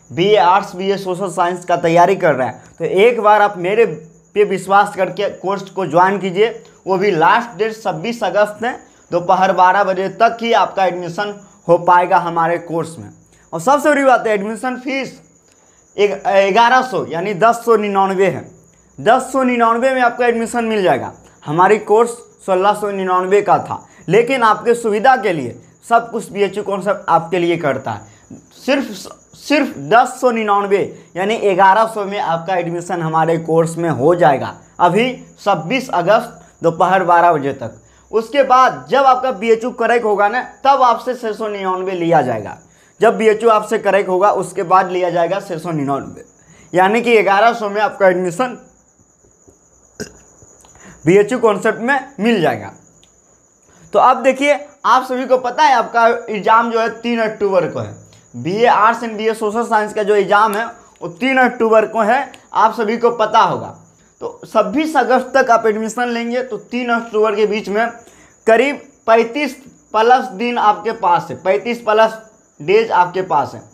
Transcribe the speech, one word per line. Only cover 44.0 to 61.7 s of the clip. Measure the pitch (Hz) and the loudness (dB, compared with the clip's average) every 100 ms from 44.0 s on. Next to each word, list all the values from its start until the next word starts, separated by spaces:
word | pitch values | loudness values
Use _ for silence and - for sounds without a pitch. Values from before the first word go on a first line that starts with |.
| 180 | 0
होगा, | 185 202 | 0 2
उसके | 185 - - | 0 -4 -6
बाद | 180 185 185 | 0 2 2
लिया | 180 180 | -2 -2
जाएगा | 170 165 196 | 0 -2 -2
छः | 196 165 | -6 -10
सौ | 170 | -6
निन्यानवे, | 156 139 139 - - - _ _ _ _ | -6 -4 -6 -8 -16 -20 _ _ _ _
यानी | 170 185 240 | 0 2 2
कि | 220 226 | 2 2
ग्यारह | 185 196 226 | 4 2 2
सौ | 233 208 | 0 -4
में | 202 | -2
आपका | 208 202 190 | -4 2 2
एडमिशन | 185 180 165 254 104 - _ _ _ _ _ _ _ _ _ _ _ _ - - - _ _ - _ _ - - - 151 | 2 -2 -4 -6 -6 -20 _ _ _ _ _ _ _ _ _ _ _ _ -20 -20 -20 _ _ -20 _ _ -20 -20 -6 2
बीएचयू | 190 202 254 | 4 4 2
कॉन्सेप्ट | 233 202 220 208 | 0 2 -2 -2
में | 233 277 269 - | -2 -2 -4 -4
मिल | 220 226 | 0 2
जाएगा। | 151 113 98 - _ _ _ _ _ _ _ _ _ _ - | 0 -2 -8 -18 _ _ _ _ _ _ _ _ _ _ -4
तो | - | 2
अब | 240 247 | 2 4
देखिए, | 262 262 285 285 285 - | 2 0 0 0 -4 -6
आप | 202 247 | 0 0
सभी | 262 254 254 | 0 -6 0
को | 254 | 0
पता | 240 247 | 0 0
है, | 302 | 2
आपका | 247 226 233 233 | 2 0 2 2
एग्जाम | 233 - 208 185 220 233 | 0 -4 -4 2 4 4
जो | 226 | 0
है, | 226 226 | -2 -4
तीन | 233 233 | -4 -2
अक्टूबर | 214 - 202 190 156 | -2 -2 -2 0 -2
को | 127 | -4
है। | 104 104 - _ _ 120 | -10 -14 -20 _ _ -12
बीए | 131 202 233 | -6 0 2
Arts | 151 214 233 | 4 2 0
and | 233 | -4
बीए | 208 220 | -6 -4
Social | 220 214 220 | -2 -4 -4
Science | 226 220 208 | -2 -2 -2
का | 214 | -4
जो | 202 | 0
एग्जाम | 208 190 202 220 | 0 2 2 2
है, | 202 233 - - - | 0 -6 -10 -20 -16
वो | 170 | -14
तीन | - 254 262 | -6 -2 2
अक्टूबर | 247 240 226 | 2 2 2